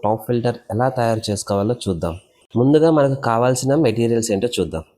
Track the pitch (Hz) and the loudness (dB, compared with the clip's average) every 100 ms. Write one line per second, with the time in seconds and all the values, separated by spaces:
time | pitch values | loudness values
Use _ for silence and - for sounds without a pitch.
0 | 104 110 - 120 120 117 - 107 131 131 | -2 -2 -2 -2 -2 -4 -6 -4 -2 0
1 | 117 110 107 101 - 101 104 123 98 85 | -2 -2 -2 -4 -2 -2 -2 -2 -4 -4
2 | 85 87 - _ _ 113 131 151 165 156 | -4 -8 -14 _ _ 0 4 4 4 4
3 | 139 135 120 113 123 127 131 143 135 107 | 2 0 0 2 2 0 0 2 2 2
4 | 117 117 110 98 120 104 82 80 - | 0 0 0 -2 -2 -2 -4 -4 -12